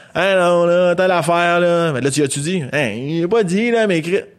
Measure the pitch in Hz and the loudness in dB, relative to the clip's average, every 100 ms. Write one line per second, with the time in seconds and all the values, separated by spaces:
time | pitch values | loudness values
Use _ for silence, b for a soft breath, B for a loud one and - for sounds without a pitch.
0 | B 160 190 190 175 175 170 175 180 175 | B -4 0 2 2 2 2 2 2 2
1 | 185 175 156 170 175 175 175 170 165 131 | 2 2 2 2 2 2 2 2 0 -2
2 | 135 135 143 147 147 185 127 143 127 104 | -2 0 -2 -2 -4 -4 -4 -2 -2 -4
3 | 139 165 175 226 190 190 240 233 220 175 | -6 -4 -2 0 0 0 0 0 0 0
4 | 160 196 - | -2 -4 -4